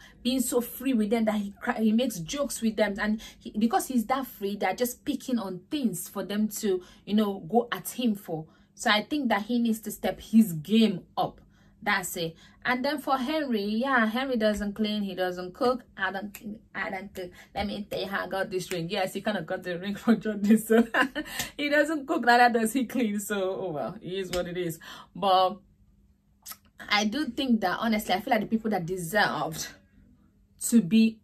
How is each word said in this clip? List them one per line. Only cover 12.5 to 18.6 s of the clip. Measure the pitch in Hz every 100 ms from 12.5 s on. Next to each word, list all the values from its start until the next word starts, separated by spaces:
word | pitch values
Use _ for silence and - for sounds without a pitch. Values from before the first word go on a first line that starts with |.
| _
And | - 254
then | 277 294
for | 294 262
Henry, | 247 311 277 220
yeah, | 202 220 262 262 220
Henry | 226 269 247
doesn't | 214 202 202
clean, | 202 208 214
he | 196
doesn't | 185 180 180 180
cook. | - 247 254 -
I | - 190
don't, | 190 208 - 214 214 _
I | 196 190
don't | 190 202
cook. | - 180 - -
Let | - 208
me | 208 208
tell | -
you | 190
how | 196
I | 185
got | 190 185
this | 185